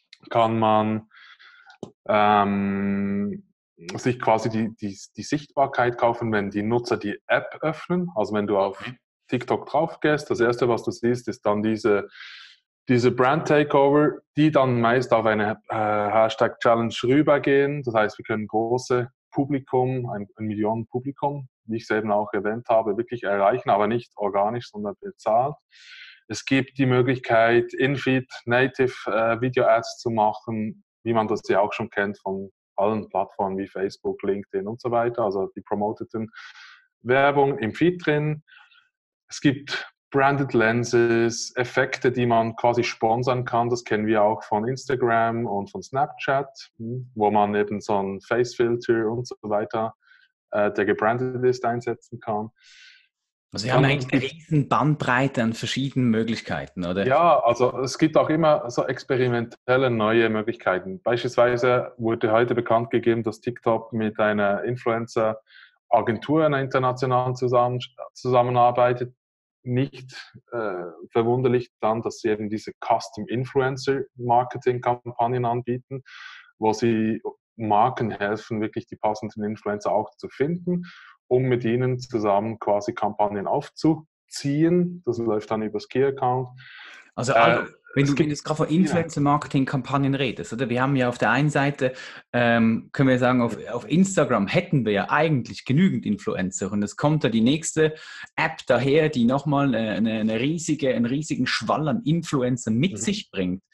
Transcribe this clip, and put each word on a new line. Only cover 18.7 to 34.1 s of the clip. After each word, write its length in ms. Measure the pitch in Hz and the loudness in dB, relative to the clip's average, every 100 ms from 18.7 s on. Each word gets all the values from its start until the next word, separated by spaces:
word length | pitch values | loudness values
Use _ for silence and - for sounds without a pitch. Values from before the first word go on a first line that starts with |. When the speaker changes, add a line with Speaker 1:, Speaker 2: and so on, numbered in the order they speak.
| 123 - 123 123 _ _ | -2 0 -2 -2 _ _
Speaker 1:
Publikum, 800 | - 135 143 - 131 127 131 120 | -4 -2 -4 -2 -2 0 -2 -6
ein, 180 | 104 101 - | -8 -10 -10
ein 100 | 110 | -6
Millionen 400 | 104 104 113 113 | -2 -2 -4 -6
Publikum, 600 | 127 131 - 143 143 131 _ - | -8 -8 -6 -6 -6 -12 _ -8
wie 100 | 113 | -8
ich 80 | |
es 60 | - | -2
eben 200 | 107 107 | -2 0
auch 220 | 104 107 | 0 -2
erwähnt 340 | 104 104 117 120 | -4 -4 -4 0
habe, 280 | 113 - 101 | 0 2 -2
wirklich 260 | 117 120 | -4 -6
erreichen, 480 | 95 101 98 - 135 | -2 2 2 2 2
aber 160 | 101 104 | 2 2
nicht 240 | 120 - - | -2 -6 -6
organisch, 520 | 104 98 104 117 - | -4 0 -2 -2 -10
sondern 280 | 104 104 98 | -10 -10 -10
bezahlt. 540 | 101 - 110 110 135 151 _ - - - - - - | -14 -8 -2 0 0 -6 _ -20 -20 -20 -20 -20 -14
Es 180 | 107 | -10
gibt 340 | - 135 131 - | -2 0 0 0
die 80 | 131 | 2
Möglichkeit, 840 | 123 123 127 - 113 113 120 120 | 4 2 0 2 4 6 4 2
In-Feed 540 | - 135 139 131 131 127 - 120 | 0 -2 0 0 0 -2 -10 0
Native, 460 | 120 131 - 127 - - | 2 2 0 -2 -2 -4
äh, 340 | 104 113 113 | 0 0 0
Video-Ads 580 | 127 127 107 113 117 - | -2 2 4 2 0 -8
zu 120 | 120 | -4
machen, 720 | 113 107 107 - 110 107 - _ _ | 0 0 -2 -6 -6 -6 -8 _ _
wie 100 | 113 | -2
man 140 | 113 107 | 0 0
das 140 | 104 - | -2 0
ja 120 | 98 | 2
auch 120 | 104 | 2
schon 180 | - 107 | -2 -6
kennt 280 | - 101 101 | -2 -4 -4
von 320 | 98 98 98 _ _ | -8 -8 -10 _ _
allen 340 | - 101 110 92 | -2 0 0 -4
Plattformen 480 | 92 98 - 98 95 | -4 -4 -4 -4 -4
wie 120 | 98 | -6
Facebook, 520 | 95 98 - 101 | -6 -6 -6 -8